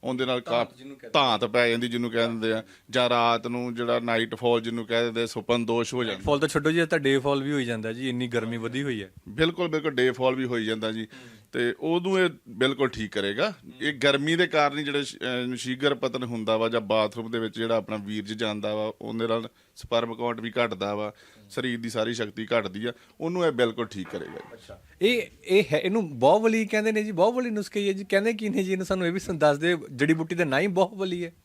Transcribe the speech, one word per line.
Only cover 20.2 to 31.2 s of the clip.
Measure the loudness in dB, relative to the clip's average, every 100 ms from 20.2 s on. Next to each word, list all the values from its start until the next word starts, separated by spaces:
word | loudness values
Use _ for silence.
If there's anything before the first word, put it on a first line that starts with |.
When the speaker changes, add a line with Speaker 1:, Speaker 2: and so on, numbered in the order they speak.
| -2 -2
Speaker 1:
ਵੀ | -4
ਘਟਦਾ | 0 0 0 -4
ਵਾ, | -2 -4 -8 -20 -20 -12
ਸਰੀਰ | -6 -4 -4
ਦੀ | -4
ਸਾਰੀ | -2 -2
ਸ਼ਕਤੀ | -2 -6 -6 0
ਘਟਦੀ | 0 0 -6 -8
ਆ, | -8 _ _
ਉਹਨੂੰ | -6 0 0
ਇਹ |
ਬਿਲਕੁਲ | 2 0 2 -6
ਠੀਕ | -6 -8
ਕਰੇਗਾ | -8 -10
ਜੀ। | -12 -14
Speaker 2:
ਅੱਛਾ, | -20 -20 -20 _ 0
ਇਹ, | 2 2 -4 -12
ਇਹ | 2 4 4
ਹੈ, | 0
ਇਹਨੂੰ | 0 -2 -2 4
ਬਾਹੂਬਲੀ | 6 6 4 2 0
ਕਹਿੰਦੇ | 0 0
ਨੇ | 0
ਜੀ, | -2
ਬਾਹੂਬਲੀ | 2 2 2 -2
ਨੁਸਖੇ | -4 -4 -2
ਹੀ | -2
ਹੈ |
ਜੀ, | -2
ਕਹਿੰਦੇ | 0 2 2
ਕੀ | -2 -2
ਨੇ | -2
ਜੀ | 0
ਇਹਨੂੰ? | -2 -2
ਸਾਨੂੰ | 0 0
ਇਹ |
ਵੀ | -2
ਸ-, | -4
ਦੱਸ | 4 4 4
ਦਿਓ, | 2 0 -4
ਜੜੀ | 0 2
ਬੂਟੀ | 2 0
ਦਾ | 0
ਨਾਂ | 2 2
ਹੀ | 2
ਬਾਹੂਬਲੀ | 2 2 0 -4 -4